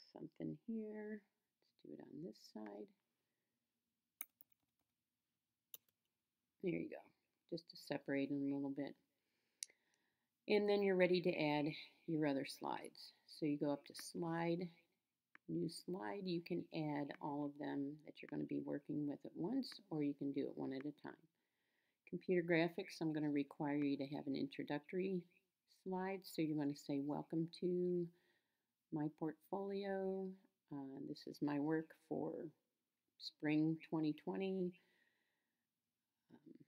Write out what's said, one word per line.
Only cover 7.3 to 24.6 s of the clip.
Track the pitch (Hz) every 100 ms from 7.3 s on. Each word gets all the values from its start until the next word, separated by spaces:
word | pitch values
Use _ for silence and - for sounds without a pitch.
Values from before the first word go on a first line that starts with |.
| _ _ 170
just | -
to | 175
separate | - 143 - 139 139
it |
a | 143 139 139
little | 139
bit. | 139 139 - _ _ _ _ _ _ - _ _ _ _ _ _ _ -
And | 208 208
then | 202
you're | 196 185
ready | 180 180
to | 170 170
add | 151 147 151 - - - -
your | 156 151
other | 135 -
slides. | - 69 60 - - - - -
So | - 151
you | 143
go | 147
up | 143 -
to |
slide, | - - 175 170 165 170 175 180 - _ _ _ _ _ - -
new | 165 165
slide. | - - 185 208 202 185
You | 170
can | 170 175 170
add | 165 151 147 143 -
all | 147 143 147
of | 143
them | 147 143 139 151 151
that | -
you're | -
gonna | 151
be | 147 143 143
working | 143 - 147 143
with | 139
at | - -
once, | 175 269 - - -
or | 156
you | 143 143
can | 139
do | 139 127
it | 143
one | 135
at | 135 147
a | -
time. | 135 - _ _ _ _ _ _ _ _ -
Computer | 175 - 180
graphics, | 170 165 170 196 190 -
I'm | 165
gonna | 151 151
require | 143 139 - 147 147
you | 143 139
to | 139
have | 151 -
an | 147
introductory | 139 -